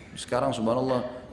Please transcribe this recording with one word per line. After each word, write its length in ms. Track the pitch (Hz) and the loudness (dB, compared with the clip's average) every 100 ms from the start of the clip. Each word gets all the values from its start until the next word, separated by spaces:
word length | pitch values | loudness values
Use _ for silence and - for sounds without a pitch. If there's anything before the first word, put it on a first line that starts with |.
| - - | -16 -12
Sekarang 400 | - 123 135 123 | -2 2 2 2
subhanallah, 720 | 110 120 131 127 110 - - | 2 2 4 2 0 -8 -8